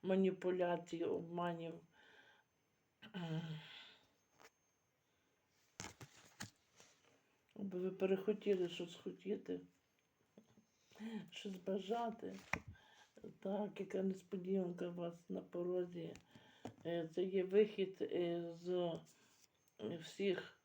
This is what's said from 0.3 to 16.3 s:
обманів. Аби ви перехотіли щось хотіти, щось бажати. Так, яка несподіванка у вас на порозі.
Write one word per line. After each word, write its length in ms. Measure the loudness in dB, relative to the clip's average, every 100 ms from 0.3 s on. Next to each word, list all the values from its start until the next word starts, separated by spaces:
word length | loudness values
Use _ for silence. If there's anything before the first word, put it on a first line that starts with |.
| 4 0 4 4 2 0 -2
обманів. 680 | 0 0 -2 0 0 0 -6 -8 -14 -20 -20 -20 -20 -20 _ _ _ _ _ _ -10 -6 -2 -2 -2 -8 -10 -16 -18 -20 _ _ _ _ -20 _ _ _ _ _ _ _ _ _ _ _ _ _ -12 -10 -18 -18 -20 -14 -14 _ _ -20 -20 -20 _ _ _ _ _
Аби 240 | -8 -4 -2
ви 120 | -2
перехотіли 800 | 2 2 4 4 2 4 4 4
щось 280 | 0 -6 -6
хотіти, 640 | -8 -8 -4 -4 -2 -6 -6 _ _ _ _ _ _ -20 _ -20 _ _ _ -10 -6 -6 -8
щось 260 | -8 -8 -6
бажати. 840 | -2 -2 0 0 0 -4 -8 -10 -4 -4 -4 -18 -20 -20 -20 -16 -16 -8
Так, 420 | -2 -2 -2 -4
яка 220 | -4 0
несподіванка 840 | 0 0 -4 -6 0 2 2 -2 -4
у 60 |
вас 200 | -4 -6 -8 -6
на 120 | -6
порозі. 760 | -4 -4 0 0 0 -4 -8 -10 -18